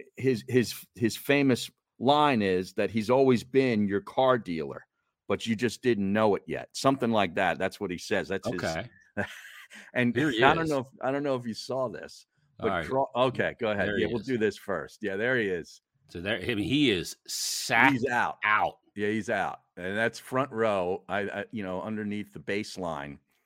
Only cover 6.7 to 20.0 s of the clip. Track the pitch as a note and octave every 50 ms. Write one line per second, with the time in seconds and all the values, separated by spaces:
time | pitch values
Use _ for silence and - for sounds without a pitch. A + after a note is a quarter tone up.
6.7 | - - - C3+ C#3 C3+ B2+ A#2 A2+ G#2+ G2 F2+ E2 G2+ F#2+ F2 E2 C#2 F2+ G2
7.7 | - - G#2 F#2 F2+ E2+ - - G#2+ F#2+ E2 D2+ F#2+ G2 - - - F2 F#2 F2
8.7 | D#2+ E2 A2 B2 _ _ _ _ - G#2 G2 - - - - - - - - -
9.7 | - - - - - B2 B2 A#2+ A#2 B2 D3 D#3 B2 G#2+ C3+ C#3 D#3+ E3 E3 D#3
10.7 | D3 C3+ B2 - - - - C3 C3+ C#3+ C#3+ C#3+ C3 B2 A#2+ A#2+ G#2 - - -
11.7 | B2 C3+ C3 A#2 F2 - D2+ - - - - _ _ _ _ _ _ - A2+ A2
12.7 | F#2+ E2+ D#2+ D#2 C3 C3+ C#3 - - A#2+ C3 C3+ A#2+ G#2 G2+ E2 D2+ - A#2+ G#2+
13.7 | G#2 G2+ F#2+ G2+ G#2 F#2+ G#2+ G#2 A2+ A#2 G2 B2 B2+ A2+ A2 G#2 F#2+ - - -
14.7 | F#2+ E2 C#2 - - - - G2 F#2+ G2 A2 B2 C3 B2 G#2+ F#2+ F#2 E2+ D2+ -
15.7 | - - _ _ _ _ _ - - F2 E2+ G2+ A#2 F#2 F#2 G2 A#2+ G2+ G2+ G#2+
16.7 | B2+ D3+ D3 B2 G2+ F2 D#2 - - _ _ - - - - - - - - -
17.7 | B2+ A2+ B2 C3+ C#3 A#2+ A#2 C3 B2 A#2+ G2+ D#2+ - - - G#2 G#2+ G#2+ F2+ D#2+
18.7 | - - _ _ - G2+ G#2 G#2 A2 A2+ F#2+ A2 A2+ G2 F2 D2 - - _ _
19.7 | _ - F2 F#2 G2+ G#2+